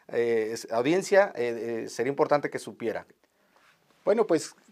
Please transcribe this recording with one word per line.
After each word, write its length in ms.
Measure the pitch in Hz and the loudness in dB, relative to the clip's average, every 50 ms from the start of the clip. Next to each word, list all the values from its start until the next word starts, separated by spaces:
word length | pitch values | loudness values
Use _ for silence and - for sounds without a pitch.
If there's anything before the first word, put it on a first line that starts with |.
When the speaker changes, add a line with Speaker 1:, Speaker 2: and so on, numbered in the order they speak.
| _ | _
Speaker 1:
eh, 420 | - - 120 120 117 117 110 110 107 | -4 -2 0 2 2 2 2 0 -2
es-, 200 | 117 110 - - | -4 -8 -6 -4
audiencia, 600 | 113 113 123 139 170 190 185 - 202 190 202 196 - | -2 0 2 2 2 0 2 4 6 4 4 4 2
eh, 480 | - 120 120 117 117 110 117 117 113 113 | -4 -4 -2 -2 -4 -4 -4 -4 -4 -6
eh, 60 | 110 | -6
sería 200 | - - 117 131 | -6 -4 -4 -2
importante 400 | 139 143 156 147 147 147 143 143 | 0 0 2 2 2 2 0 -2
que 80 | - | -6
supiera. 480 | 127 - 117 107 - 120 113 98 87 82 _ _ _ _ _ _ _ _ _ _ _ _ _ _ _ _ _ _ _ - | -8 -10 -10 -10 -6 -6 -6 -6 -6 -8 _ _ _ _ _ _ _ _ _ _ _ _ _ _ _ _ _ _ _ 0
Speaker 2:
Bueno, 220 | 180 208 233 214 | 0 2 2 2
pues 300 | - 175 151 - - - _ _ _ | 2 2 0 0 -4 -14 _ _ _